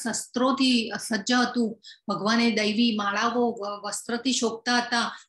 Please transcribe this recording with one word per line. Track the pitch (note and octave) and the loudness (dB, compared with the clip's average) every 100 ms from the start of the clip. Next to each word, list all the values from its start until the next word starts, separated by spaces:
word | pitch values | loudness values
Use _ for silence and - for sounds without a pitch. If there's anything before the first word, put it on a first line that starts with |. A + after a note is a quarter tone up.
શસ્ત્રોથી | A#3 - - A#3+ C4 C4+ C4 A#3+ A3 G#3 | -4 -6 -6 0 0 4 4 4 0 -6
સજ્જ | - A3 G#3+ | -4 -4 2
હતું. | B3 A#3+ B3 A3 - - - - | 2 2 0 -2 -4 -18 -14 -6
ભગવાને | E3+ G3+ A#3 A#3 | -2 0 2 4
દૈવી | G#3+ G#3 G#3 A#3 G#3+ | 2 0 2 2 2
માળાઓ, | G3+ G#3 A#3 A#3+ A#3+ | -2 0 0 2 0
વ-, | G3 G3+ G3+ G3+ | -2 -8 -8 -8
વસ્ત્રથી | - - A#3+ C4 | -8 -6 -2 0
શોભતા | A#3 A3+ A3+ A#3+ A#3+ | 0 0 -2 0 0
હતા, | A#3+ A#3+ A3 - | 0 -2 -2 -8